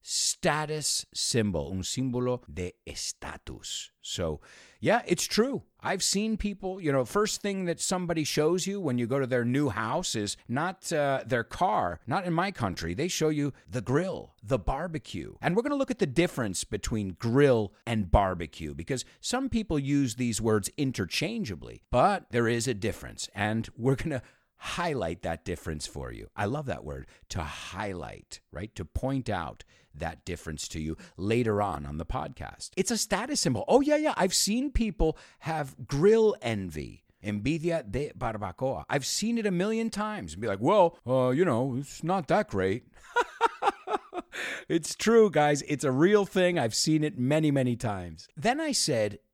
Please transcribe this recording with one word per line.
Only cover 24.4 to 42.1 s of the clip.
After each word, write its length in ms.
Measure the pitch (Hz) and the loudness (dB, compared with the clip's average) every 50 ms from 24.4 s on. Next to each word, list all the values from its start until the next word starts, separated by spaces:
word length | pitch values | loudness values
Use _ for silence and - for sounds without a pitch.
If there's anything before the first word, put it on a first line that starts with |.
| _ _ _ _ | _ _ _ _
highlight 640 | - - - - 175 180 151 127 95 80 85 92 - | -10 -8 -6 -4 -2 -2 -2 -2 -2 -4 -4 -4 -4
that 200 | 90 82 80 _ | -6 -6 -6 _
difference 420 | - 87 78 - - 80 73 - - | -8 -8 -6 -6 -8 -6 -6 -8 -10
for 240 | - 73 67 62 | -10 -10 -10 -10
you. 180 | 58 55 52 - _ | -10 -12 -14 -16 _
I 100 | - 104 | -6 -4
love 200 | 101 123 147 151 | -4 -4 -4 -6
that 200 | 131 92 65 52 | -6 -8 -8 -8
word, 220 | 76 71 67 69 - - _ - _ | -10 -10 -10 -12 -16 -20 _ -16 _
to 120 | - 95 | -6 -6
highlight, 1000 | 82 76 76 - - - - 92 107 104 95 87 73 55 50 50 50 _ - - _ _ | -6 -6 -8 -12 -12 -12 -8 -6 -6 -6 -6 -6 -8 -10 -12 -16 -18 _ -20 -20 _ _
right? 220 | - 73 92 110 _ | -12 -10 -10 -10 _
To 100 | - 95 | -10 -12
point 440 | 76 _ - - 131 135 135 120 - | -6 _ -4 -2 -2 -2 -2 -2 -2
out 360 | 104 90 82 67 52 - - _ _ _ _ _ _ | -4 -4 -4 -6 -10 -14 -20 _ _ _ _ _ _
that 320 | 73 80 82 82 82 _ | -8 -6 -6 -8 -8 _
difference 420 | - 87 82 - 80 78 73 - - | -8 -8 -8 -6 -8 -8 -8 -8 -8
to 100 | - 85 | -6 -6
you 160 | 78 78 80 - - - _ - | -4 -4 -6 -8 -10 -20 _ -6
later 440 | 90 101 113 120 123 113 104 101 | -2 0 2 2 2 2 2 2
on, 240 | 104 101 85 73 73 | 2 0 -2 -6 -6
on 120 | 69 73 78 | -6 -6 -8
the 80 | 82 | -6
podcast. 680 | - - 131 151 147 135 - - - - - - - _ - | -4 -4 -6 -6 -6 -8 -12 -12 -12 -12 -14 -16 -12 _ -2
It's 120 | 190 - | -2 -2
a 80 | 240 208 | 0 -2
status 440 | - - - 185 220 262 302 - | -2 -2 -2 -2 -2 -2 -2 0
symbol. 220 | - 160 127 107 - - | 0 0 0 0 2 2
Oh, 140 | 196 254 | 2 2
yeah, 160 | 285 285 302 294 | 4 2 2 2
yeah. 160 | 302 302 254 - | 2 0 0 2
I've 160 | 175 196 180 | 0 0 2
seen 380 | - - 196 208 240 262 294 | 0 0 0 0 -2 -2 0
people 460 | 254 - 233 220 180 _ 175 160 151 - - - - _ | 0 0 0 0 0 _ 0 0 0 -2 -10 -20 -20 _
have 360 | - - 160 156 147 131 - _ 135 | -8 -6 -4 -4 -4 -6 -8 _ -12
grill 500 | - - 139 160 202 220 226 220 214 202 - | -6 -2 4 6 6 8 8 6 4 2 2
envy. 640 | - 117 113 104 95 90 76 78 71 58 50 - _ _ _ _ - | -2 -2 -2 -2 -4 -6 -6 -8 -8 -10 -12 -18 _ _ _ _ -6
Envidia 600 | 104 104 104 101 131 156 165 147 175 165 165 - 104 | -4 -4 -2 0 -2 -2 0 0 -2 -2 -2 -4 -4
de 200 | 95 123 147 147 - - | -6 -6 -6 -6 -8 -6
barbacoa. 680 | 127 117 110 107 104 95 82 - 131 131 131 87 71 _ | -6 -6 -6 -6 -8 -8 -6 -4 -4 -4 -4 -4 -4 _
I've 160 | - 143 131 | -2 -2 0
seen 320 | - - - - 220 233 233 | -2 -4 -2 0 0 0 0
it 80 | 214 | 0
a 60 | 208 | 0
million 400 | 185 170 180 214 226 226 226 226 | 0 2 2 2 0 0 -2 -2
times 420 | - 196 214 214 214 202 117 85 78 | -2 -4 -4 -4 -4 -6 -8 -10 -8
and 80 | 90 | -6
be 60 | 107 113 | -4 -2
like, 140 | 98 95 | -2 0
"Well, 360 | 107 143 202 214 185 165 165 - _ | 2 4 6 8 6 6 4 -2 _
uh, 240 | 120 127 131 127 127 | 0 2 4 4 4
you 160 | 127 139 185 | 4 4 4
know, 300 | 180 127 110 127 139 123 123 | 4 4 2 2 0 -2 -4
it's 260 | 143 - - - - | -6 -8 -10 -8 -2
not 240 | 160 | -2